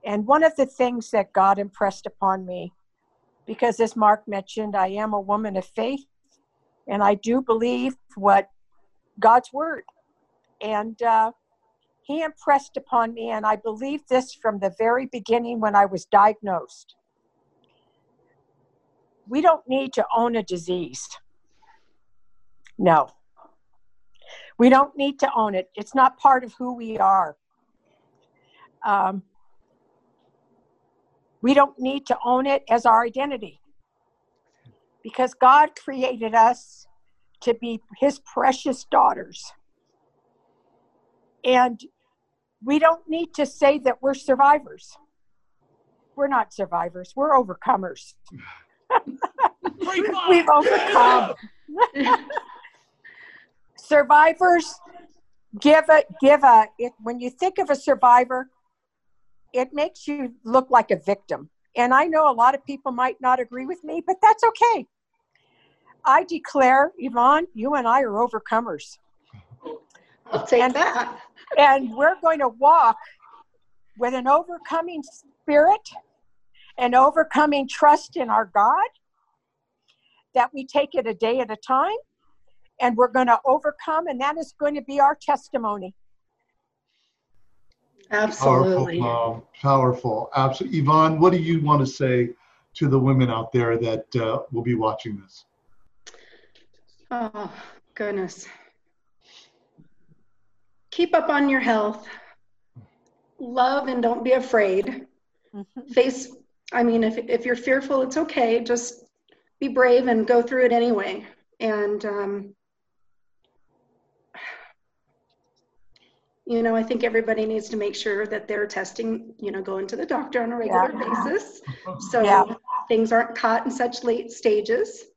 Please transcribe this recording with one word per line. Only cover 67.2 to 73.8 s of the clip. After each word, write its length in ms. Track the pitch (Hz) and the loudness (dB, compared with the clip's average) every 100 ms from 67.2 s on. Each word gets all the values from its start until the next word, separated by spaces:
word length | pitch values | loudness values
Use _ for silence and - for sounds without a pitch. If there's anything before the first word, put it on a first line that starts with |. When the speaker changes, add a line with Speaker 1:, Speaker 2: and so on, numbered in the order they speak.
| 247 294 359 | 2 2 0
Speaker 1:
you 220 | 220 247 | -8 -4
and 120 | 294 233 | -2 0
I 140 | 254 | 0
are 100 | 254 | 0
overcomers. 840 | 202 240 220 - 226 233 151 - - _ _ _ 101 _ - - - _ _ _ _ - | -2 -4 -4 -4 -4 -4 -12 -14 -20 _ _ _ -20 _ -20 -18 -18 _ _ _ _ -8
Speaker 3:
I'll 140 | - | -8
take 160 | - 240 | 0 2
Speaker 1:
And 120 | 254 | 4
Speaker 3:
that. 460 | 262 359 240 - - - _ - - | 2 0 0 -6 -12 -20 _ -2 4
Speaker 1:
and 360 | 285 269 247 | 6 6 0
we're 240 | 226 302 359 | 0 0 2
going 180 | 330 320 | 0 0
to 80 | 262 | -2
walk 500 | 226 285 330 240 220 - _ _ - _ _ _ _ | 2 4 6 4 2 -12 _ _ -20 _ _ _ _